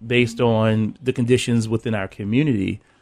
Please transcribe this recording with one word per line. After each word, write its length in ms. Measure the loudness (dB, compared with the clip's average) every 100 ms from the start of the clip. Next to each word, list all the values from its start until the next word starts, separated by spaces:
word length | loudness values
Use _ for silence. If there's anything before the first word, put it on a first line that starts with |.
| -2
based 340 | 0 0 2
on 580 | 2 2 2 0 -2 -4
the 80 | -6
conditions 560 | -2 2 2 2 0 0
within 260 | -2 -4
our 140 | -6 -6
community. 720 | -8 -2 0 2 0 -2 -6 _ _